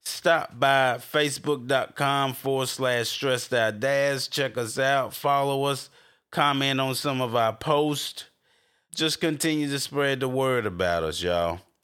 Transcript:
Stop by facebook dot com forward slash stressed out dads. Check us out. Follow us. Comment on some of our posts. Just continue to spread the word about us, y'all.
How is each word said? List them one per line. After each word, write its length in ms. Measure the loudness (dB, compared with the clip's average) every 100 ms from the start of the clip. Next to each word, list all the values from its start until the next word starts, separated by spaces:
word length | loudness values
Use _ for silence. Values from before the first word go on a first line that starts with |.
Stop 540 | -8 -2 2 2 0 0
by 380 | 4 4 4 0
facebook 680 | -2 0 0 0 -4 -4 0
dot 260 | -2 -2
com 380 | -2 0 2 0
forward 360 | -2 -2 0 -2
slash 400 | -2 0 0 -2
stressed 440 | -2 0 0 0
out 280 | 0 0 0
dads. 480 | 0 2 0 -2 -4
Check 280 | -2 -2 -2
us 220 | -6 0
out. 360 | 2 2 0
Follow 500 | -4 0 2 0 0
us. 260 | -2 -2 -8 _ _ _ _
Comment 500 | 0 2 2 0 0
on 140 | 0
some 260 | -2 -2 -2
of 160 | 0 2
our 160 | 2
posts. 720 | 0 0 2 2 -2 -6 -10 -20 _ _ _ _ _ _
Just 260 | -2 -2 0
continue 500 | -2 0 0 0 0
to 80 | -2
spread 420 | -4 0 0 0
the 80 | 0
word 380 | 0 2 2 0
about 360 | 0 0 2
us, 200 | 0 -2
y'all. 380 | 0 2 0 -2 _ _